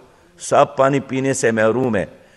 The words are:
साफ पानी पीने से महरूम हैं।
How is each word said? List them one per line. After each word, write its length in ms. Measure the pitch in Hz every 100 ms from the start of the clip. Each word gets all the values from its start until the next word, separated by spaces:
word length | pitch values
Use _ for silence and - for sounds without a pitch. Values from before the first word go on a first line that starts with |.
| - _ _ _
साफ 360 | - 127 143 -
पानी 220 | 135 139
पीने 340 | - 131 135
से 180 | 127 120
महरूम 440 | 113 110 117 127 104
हैं। 120 | 80 - -